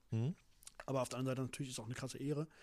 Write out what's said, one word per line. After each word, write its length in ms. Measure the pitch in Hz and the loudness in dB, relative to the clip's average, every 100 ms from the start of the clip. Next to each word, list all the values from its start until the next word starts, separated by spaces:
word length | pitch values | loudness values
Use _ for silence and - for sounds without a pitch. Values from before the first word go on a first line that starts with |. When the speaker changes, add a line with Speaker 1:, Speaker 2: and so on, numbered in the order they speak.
| - | -2
Speaker 1:
Mhm. 240 | 113 127 - - - - - - | 2 2 0 -10 -20 -18 -10 0
Speaker 2:
aber 160 | 135 | 2
auf 60 | 123 | 2
der 100 | 123 | 2
anderen 180 | 131 131 | 2 2
Seite 100 | 127 | 0
natürlich 260 | - 135 | -2 -4
ist 80 | 123 | -4
auch 60 | 113 | -4
eine 80 | |
krasse 240 | 127 131 123 | -4 -4 -2
Ehre. 280 | 135 147 160 - | 0 2 0 -6